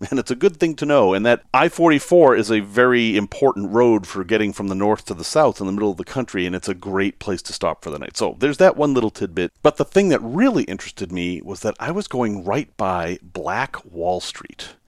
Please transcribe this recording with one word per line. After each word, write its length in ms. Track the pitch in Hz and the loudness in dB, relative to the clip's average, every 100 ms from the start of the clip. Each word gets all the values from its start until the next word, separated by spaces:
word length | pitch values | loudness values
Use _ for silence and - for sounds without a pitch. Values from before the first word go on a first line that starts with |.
| 101 | -6
and 80 | 135 | -4
it's 140 | - | -4
a 40 | 127 | 0
good 220 | 196 170 | 0 0
thing 180 | 170 151 | -2 -2
to 100 | 147 | 2
know. 260 | 143 98 | 4 4
And 100 | 95 | 4
that 200 | 117 120 _ | 2 2 _
I 160 | 127 165 | 0 0
forty-four 680 | - 165 143 - 175 156 110 | 4 4 4 4 6 8 6
is 160 | 107 | 2
a 100 | 110 | 0
very 540 | 101 104 127 123 113 104 | 0 2 4 4 2 0
important 540 | 101 - 135 98 98 | -2 0 0 0 -2
road 380 | 110 123 107 92 | 4 4 4 0
for 160 | 98 | -8
getting 300 | 90 107 104 | -2 0 0
from 160 | - 98 | -4 -6
the 60 | 95 | 0
north 300 | 104 107 - | 0 0 -4
to 80 | |
the 100 | 90 | -10
south 380 | 82 151 143 - | -2 2 2 2
in 60 | 98 | -4
the 40 | |
middle 200 | 101 104 | -2 -2
of 60 | 90 | -2
the 60 | |
country, 440 | 92 135 117 98 90 | -8 -6 -4 -4 -4
and 80 | 90 | -4
it's 120 | - | -6
a 60 | |
great 460 | 90 101 95 98 - | -8 -4 -2 -2 -4
place 240 | - 90 | -8 -6
to 100 | - | -8
stop 300 | - 87 78 | -6 -4 -4
for 80 | - | -10
the 80 | 73 | -12
night. 180 | - - | -10 -4
So 180 | 101 - | -4 -2
there's 180 | 139 139 | -2 4
that 180 | 185 - | 2 4
one 200 | 147 131 | 0 2
little 160 | 110 | 0
tidbit. 400 | - 101 85 87 _ | -4 -8 -4 -6 _
But 160 | 151 - | 0 0
the 80 | 143 | 0
thing 240 | 190 196 | 2 2
that 100 | 135 | 2
really 400 | 113 151 262 190 | 0 0 0 0
interested 480 | - 95 - - 92 | -2 -6 -10 -10 -8
me 300 | 90 87 90 | -4 -4 -6
was 160 | - 98 | -10 -8
that 160 | 110 - | -6 -6
I 120 | 123 | -6
was 160 | 185 196 | -6 -6
going 360 | 127 117 101 | -2 -2 -2
right 320 | 90 123 113 - | -4 -4 -4 -6
by 440 | 98 90 85 90 | -4 -2 -4 -8
Black 640 | - - 78 104 135 - - | -10 -10 -6 -6 -6 -10 -14
Wall 340 | 85 87 90 | -6 -4 -4
Street. 500 | - - - - - - | -6 -14 -18 -18 -18 -20